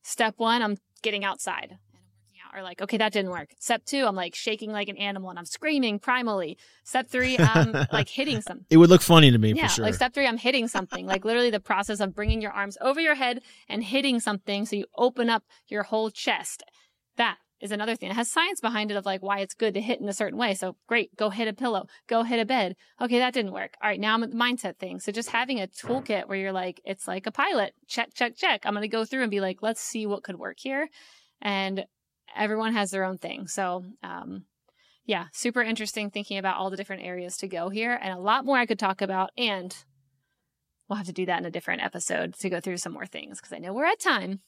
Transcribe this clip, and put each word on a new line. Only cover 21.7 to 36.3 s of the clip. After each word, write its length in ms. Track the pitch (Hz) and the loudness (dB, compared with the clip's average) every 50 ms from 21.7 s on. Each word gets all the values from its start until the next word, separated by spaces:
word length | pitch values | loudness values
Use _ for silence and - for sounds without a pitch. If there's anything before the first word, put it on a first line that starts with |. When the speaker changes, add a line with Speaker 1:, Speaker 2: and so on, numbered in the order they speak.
| 220 190 - - - - _ | -2 -2 -4 -6 -20 -20 _
Speaker 1:
go 180 | - 233 226 233 | 0 2 2 2
hit 140 | 233 247 | 2 2
a 80 | 226 226 | 0 2
bed. 300 | 208 262 247 196 180 185 _ _ _ _ _ | 2 2 2 2 0 -2 _ _ _ _ _
Okay, 180 | 240 240 247 240 | -2 2 2 4
that 140 | 254 254 247 | 2 2 2
didn't 200 | 262 220 190 185 | 0 -2 -2 -4
work. 220 | - - - - _ | -8 -8 -8 -8 _
All 60 | - 214 | -2 -2
right, 100 | 202 190 | 0 0
now 140 | 208 214 220 | 2 2 2
I'm 100 | 226 233 | 2 0
at 80 | 226 | -2
the 40 | 254 | 0
mindset 400 | 233 240 247 247 240 - 190 - | 0 2 2 0 -2 -4 -8 -8
thing. 220 | _ 190 185 180 185 | _ -10 -10 -10 -6
So 140 | - - 202 | -6 -4 -4
just 160 | 226 226 - | -4 -6 -2
having 320 | - 233 247 247 269 226 | -2 -2 0 0 -2 -4
a 60 | 190 | -4
toolkit 600 | 185 _ - - - 233 262 - - 214 196 - | -6 _ -14 -4 -2 -2 -2 0 -2 -2 -2 -2
where 100 | - 190 | -4 -4
you're 140 | 190 190 196 | -4 -4 -2
like, 300 | 190 185 180 185 180 - _ | -4 -4 -4 -4 -8 -8 _
it's 240 | - 196 - - | -10 -8 -8 -6
like 180 | - 185 196 190 | -8 -8 -6 -6
a 60 | 220 | -6
pilot, 420 | - - 277 392 370 247 196 - _ _ _ | -2 0 0 2 2 0 0 -2 _ _ _
check, 220 | - - 247 220 - _ | -8 -4 -4 -4 -4 _
check, 220 | - 254 233 233 | -2 -2 -2 -2
check. 300 | - - 359 254 202 - | 0 0 2 2 2 0
I'm 80 | - 208 | -2 -2
gonna 160 | 208 214 214 | -2 -4 -2
go 160 | 226 226 220 | -2 -2 -2
through 160 | 226 262 269 | -2 -2 -2
and 100 | 254 226 | 0 0
be 80 | 202 202 | 0 0
like, 200 | 196 185 185 _ | 0 -2 -4 _
"Let's 180 | - 220 226 - | -2 -2 -2 -2
see 260 | - - - 226 214 | -8 -6 -6 -4 -2
what 160 | 208 202 202 - | -2 -4 -4 -4
could 120 | - 185 | -10 -12
work 200 | 170 180 190 - - | -8 -8 -10 -10 -8
here." 300 | - 269 269 277 311 302 _ - - - - _ _ _ _ _ | -8 -4 -2 -2 -4 -4 _ -20 -20 -20 -20 _ _ _ _ _
And 440 | - 208 202 196 196 190 190 190 - _ _ _ _ _ _ _ _ - - | -4 -2 -2 0 -2 -2 -4 -6 -8 _ _ _ _ _ _ _ _ -14 -4
everyone 380 | 190 - 208 214 220 220 220 233 | -2 -2 0 0 -2 0 0 0
has 180 | 214 202 185 | 0 0 0
their 140 | 196 190 190 | -2 -2 -2
own 120 | 185 190 | -2 -4
thing. 300 | 180 - 175 - - 196 | -6 -8 -10 -10 -10 -10
So, 380 | 170 - - 190 180 180 185 180 185 226 _ - | -8 -4 -4 -2 -2 -4 -6 -8 -12 -18 _ -12
um, 400 | 180 180 180 - - 185 196 - _ _ _ _ _ _ _ _ _ _ _ _ | -12 -10 -10 -10 -10 -12 -14 -14 _ _ _ _ _ _ _ _ _ _ _ _
yeah, 220 | - 208 175 170 165 | -4 -4 -4 -4 -10
super 300 | - - - 240 233 254 240 | -12 -4 -4 -2 0 0 0
interesting 480 | 220 220 220 214 208 - 220 208 202 | 0 -2 -4 -4 -6 -6 -6 -6 -6
thinking 260 | - 208 202 - | -6 -8 -8 -6